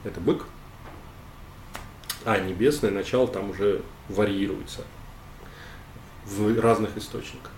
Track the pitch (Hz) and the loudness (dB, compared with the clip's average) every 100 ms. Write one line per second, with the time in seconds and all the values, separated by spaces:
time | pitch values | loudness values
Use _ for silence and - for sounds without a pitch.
0 | 110 - 90 180 - - - - - - | -8 -2 2 2 0 -14 -16 -16 -14 -14
1 | - - - - - - - - - - | -14 -16 -16 -16 -16 -16 -12 -12 -12 -14
2 | - - - 104 92 90 123 147 107 98 | -10 -6 2 2 2 4 6 6 4 2
3 | 92 123 127 98 98 92 101 98 - - | 2 4 4 4 -4 2 4 4 -2 -12
4 | - 95 101 98 98 98 - - - - | -4 2 4 4 2 0 -4 -10 -10 -12
5 | - - - - - - - - - - | -14 -14 -16 -14 -14 -14 -14 -14 -14 -16
6 | - - - 98 104 117 113 110 107 - | -16 -14 -8 2 4 6 8 6 4 -2
7 | - 117 - - - | -6 -8 -8 -12 -14